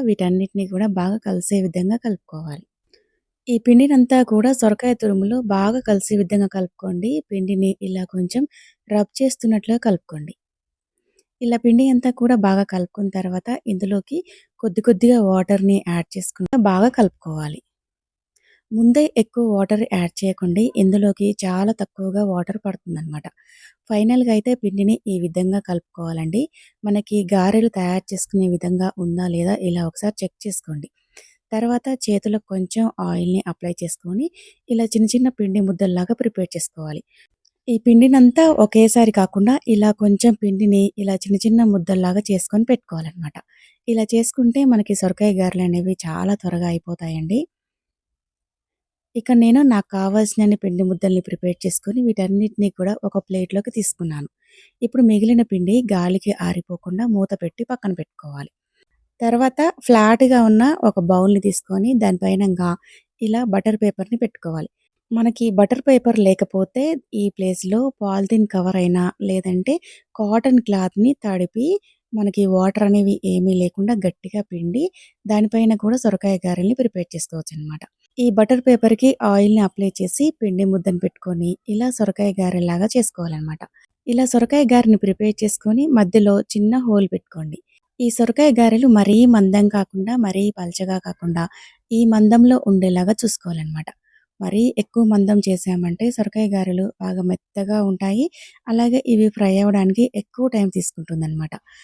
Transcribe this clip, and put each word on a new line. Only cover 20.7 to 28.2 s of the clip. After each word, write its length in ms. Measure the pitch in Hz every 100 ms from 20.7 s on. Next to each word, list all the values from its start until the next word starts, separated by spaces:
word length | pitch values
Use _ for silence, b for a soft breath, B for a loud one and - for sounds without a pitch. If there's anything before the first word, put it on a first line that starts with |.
| -
ఇందులోకి 520 | 190 202 202 190 202 208
చాలా 340 | 190 180 202
తక్కువగా 500 | 220 196 - 190 196
వాటర్ 340 | 208 180 175 208
పడుతుందన్నమాట. 680 | 202 190 180 165 160 151 - _ b b b b
ఫైనల్‌గా 480 | - 214 220 254 240
అయితే 200 | 220 247
పిండిని 400 | 247 202 196 202 226 -
ఈ 80 | 185
విధంగా 420 | 175 175 185 202
కలుపుకోవాలండి. 840 | - 175 - - 165 165 160 196 311 b b b
మనకి 320 | 208 208 - 208 180
గారెలు 440 | 196 185 220 226
తయారు 340 | 196 180 185 -
చేసుకునే 400 | 190